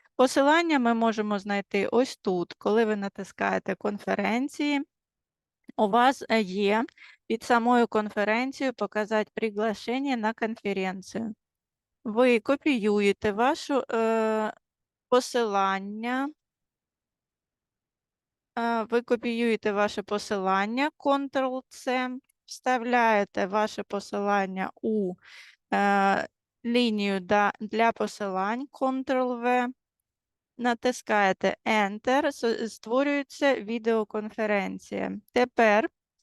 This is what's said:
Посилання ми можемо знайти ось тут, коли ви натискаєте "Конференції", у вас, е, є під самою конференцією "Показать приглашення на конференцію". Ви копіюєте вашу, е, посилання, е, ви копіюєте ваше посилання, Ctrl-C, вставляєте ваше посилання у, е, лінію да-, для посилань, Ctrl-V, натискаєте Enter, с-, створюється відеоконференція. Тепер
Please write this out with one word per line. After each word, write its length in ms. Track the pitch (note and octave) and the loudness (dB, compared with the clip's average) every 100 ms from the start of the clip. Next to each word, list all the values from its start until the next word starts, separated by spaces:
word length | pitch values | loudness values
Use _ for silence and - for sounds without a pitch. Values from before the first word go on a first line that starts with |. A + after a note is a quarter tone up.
| _ - | _ 2
Посилання 640 | B3+ - C#4 D#4+ E4+ D4 | 2 4 4 4 4 2
ми 140 | A#3+ | 2
можемо 460 | A#3 A3+ A3 G#3+ G#3 | 2 0 0 -2 -4
знайти 480 | G#3 G3+ G3 G3+ G3 | -2 -4 -2 -2 0
ось 300 | A#3 C4 - | 2 0 -2
тут, 360 | - F3+ E3+ | -2 -2 -2
коли 320 | - G3+ G#3+ A3 | -4 0 2 2
ви 100 | G#3+ | 0
натискаєте 800 | G3 - F#3+ - G3 F#3+ F#3 F#3 | -4 -8 -12 -4 -2 0 -2 -4
"Конференції", 1040 | G#3 G#3 - F#3+ G3 A3+ C#4+ - D4 C#4+ D4+ _ _ _ _ _ _ _ - - | -4 -4 -2 -2 0 -2 -4 -4 -2 -2 -4 _ _ _ _ _ _ _ -12 -2
у 120 | G#3+ | 0
вас, 340 | A3+ B3 B3+ - | 4 4 2 0
е, 120 | A3 | -2
є 440 | G3 F#3 G3+ G#3+ C#4+ - - - - | 0 0 0 0 -2 -8 -20 -16 -6
під 160 | A3+ | -4
самою 440 | - A#3+ A#3 B3 A#3 | 0 2 4 4 2
конференцією 840 | A3 G#3 G#3+ G#3 A3 C4 - C4+ | 0 -2 -2 0 0 -2 -4 -6
"Показать 560 | B3 G#3 G#3+ G#3 G#3+ G#3+ | -4 -4 -4 -2 -2 -2
приглашення 840 | - A3 G3+ A3 G3+ - B3+ C#4+ B3 | -4 -4 -2 -2 -4 -4 -4 -2 -2
на 160 | G#3+ | -2
конференцію". 1000 | A3+ A3+ A3+ G#3 G3 F#3+ F#3+ F#3 - A3+ G#3+ _ _ _ _ _ _ | -2 -4 -4 -6 -4 -4 -6 -10 -8 -8 -10 _ _ _ _ _ _
Ви 360 | A#3 G#3+ B3+ A#3+ | -4 2 4 4
копіюєте 920 | - C#4 D#4+ B3+ G#3 G#3 G3+ G3 G#3+ | 2 -2 0 0 2 2 2 2 -2
вашу, 520 | G3+ B3 - - C#4 - | 0 0 0 -2 -2 0
е, 600 | A3+ A3+ A3+ A3 A3 G#3+ - _ _ _ _ _ | 0 0 2 0 0 -2 -8 _ _ _ _ _
посилання, 1200 | B3 - B3 A3+ G3 F#3+ F#3+ G3 G#3+ A#3 B3+ C#4+ D4+ _ _ _ _ _ _ _ _ _ _ _ _ _ _ _ _ _ _ _ _ _ - | 0 2 -2 0 0 0 -2 -6 -8 -6 -4 -4 -8 _ _ _ _ _ _ _ _ _ _ _ _ _ _ _ _ _ _ _ _ _ -4
е, 240 | A#3 A#3 | -2 -2
ви 180 | G#3+ A#3+ | 0 -2
копіюєте 680 | A#3+ A#3+ A#3+ A#3 A#3 A3 G#3+ | 0 -2 -2 0 0 0 0
ваше 320 | G3+ G#3 - | 0 0 -2
посилання, 840 | G3 G#3 - G3+ F#3+ F#3+ G#3 A#3+ D4 - | -6 -6 -4 -2 0 0 0 -2 -2 -2
Ctrl-C, 1200 | C#4+ C#4 C#4 C#4 C4 B3+ - - - B3+ B3+ B3+ - _ - | 0 0 0 -2 -2 -4 -10 -10 -4 -2 -2 -8 -14 _ -20
вставляєте 1000 | - B3+ B3+ A#3+ B3 A3+ G#3+ G3+ - G3 | -8 -2 -2 0 2 4 4 0 -2 -2
ваше 380 | G#3 G#3+ - | 0 -2 -4
посилання 880 | - G3+ - G#3 G3+ G3+ F#3+ F#3 F#3 - | -8 -8 -6 -4 0 0 0 -4 -6 -4
у, 320 | A3+ G#3+ F#3+ F#3 - - - _ _ | -2 -2 -2 -6 -14 -20 -20 _ _
е, 540 | G3 G3+ G3+ G3 G3 - _ _ _ A#3 | 0 2 4 4 2 -2 _ _ _ -2
лінію 540 | A#3+ A#3+ G#3+ G3+ G3 | 2 2 2 0 -2
да-, 340 | F3+ G#3 G3+ - | 2 2 2 0
для 320 | G#3+ G#3+ A3+ | -4 0 2
посилань, 760 | - G#3+ - G3+ F#3+ G3 A#3+ D4 | 2 -4 -4 -6 -2 -2 -4 -8
Ctrl-V, 960 | - C4 C4 C4 C4 B3+ B3 A#3+ B3 B3 - _ _ _ _ _ _ _ - | -4 -2 -2 -2 0 0 -2 0 0 0 -6 _ _ _ _ _ _ _ -4
натискаєте 1000 | A#3+ A#3 B3+ B3 - G#3+ G3 F#3+ G3 - - | -2 0 0 -2 0 2 2 2 0 -2 0
Enter, 600 | A3 G3+ G#3 - C4 D4+ | 2 0 -2 0 2 0
с-, 380 | - A#3 - A3 | -2 -2 -2 -4
створюється 840 | - A3 B3 C#4+ C#4+ C#4 - C#4+ B3+ | -10 -2 0 0 -2 -6 -2 0 0
відеоконференція. 1600 | G3+ A#3 A3 A3+ G#3+ G#3+ G#3+ - G#3+ G#3 F#3+ G3 - G3 F#3 G3+ - | -2 -4 0 0 -2 -6 -8 -4 -2 0 -2 -8 -8 -6 -6 -8 -4
Тепер 560 | B3 B3+ - A3+ G#3 D#4+ _ _ _ | 0 0 4 4 4 2 _ _ _